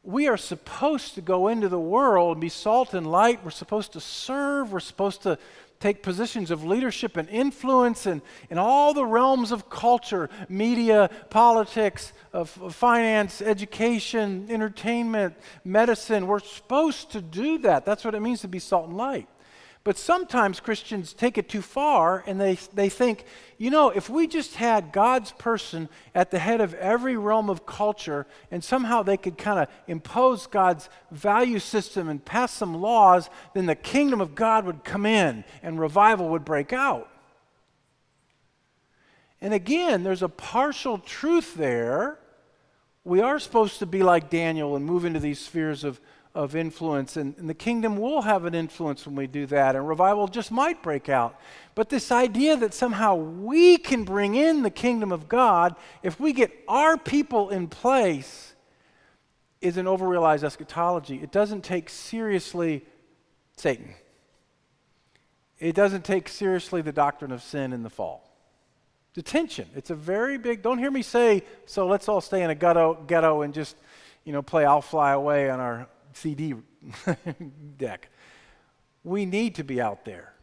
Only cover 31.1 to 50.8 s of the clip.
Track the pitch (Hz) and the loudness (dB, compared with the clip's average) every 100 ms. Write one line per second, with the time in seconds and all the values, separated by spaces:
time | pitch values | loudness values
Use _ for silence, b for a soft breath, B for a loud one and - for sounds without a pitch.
31.1 | 151 202 208 254 220 - 220 - 196 165 | -4 0 2 2 -2 -2 -4 -4 -6 -6
32.1 | 143 - 220 247 - 190 160 208 233 196 | -8 -4 -2 -2 -4 -6 -4 2 8 8
33.1 | 180 165 B B 196 180 151 - 269 285 | 8 2 B B -4 -2 -2 0 0 2
34.1 | 233 175 143 226 220 185 156 - 196 208 | 0 -2 0 2 2 0 -10 -8 -2 2
35.1 | 220 165 110 - B 165 160 160 175 208 | 4 2 0 -12 B -8 -4 0 6 6
36.1 | 214 165 165 147 151 147 254 269 120 - | 4 0 -4 -2 -2 -2 -2 -2 -2 -8
37.1 | _ _ _ _ _ _ _ _ _ _ | _ _ _ _ _ _ _ _ _ _
38.1 | _ _ _ _ _ _ _ _ _ _ | _ _ _ _ _ _ _ _ _ _
39.1 | _ _ _ 196 208 180 311 349 202 190 | _ _ _ -2 -2 0 0 2 0 0
40.1 | 185 180 - - 226 285 269 269 208 - | -2 -2 -6 -4 0 0 -2 -6 -6 -8
41.1 | - 302 339 320 165 143 120 117 143 254 | -6 0 0 0 -4 -2 0 0 -2 -2
42.1 | 311 _ _ _ _ _ _ _ _ 180 | -6 _ _ _ _ _ _ _ _ 0
43.1 | 180 240 294 - 233 208 - 190 190 185 | 2 2 0 0 2 2 -2 -4 2 6
44.1 | 175 147 165 165 160 147 143 147 175 170 | 4 2 -2 0 -2 -2 -2 -2 -2 -2
45.1 | 160 147 139 - 170 156 143 143 123 b | -4 -4 -6 -8 -4 -4 -4 -6 -8 b
46.1 | b b - 143 156 165 - 160 143 135 | b b -6 -4 -4 -6 -6 -4 -2 -4
47.1 | 160 139 147 165 160 226 233 220 202 233 | -6 -8 -8 -10 -6 -4 -2 -2 -2 -2
48.1 | 302 214 196 170 170 160 - 160 139 151 | -2 2 0 0 -4 -6 -6 -6 -6 -8
49.1 | 139 135 143 139 143 135 135 147 160 185 | -8 -6 -8 -2 2 2 2 -4 2 2
50.1 | 208 196 233 208 226 302 330 | 2 -2 -4 -6 -2 -2 -2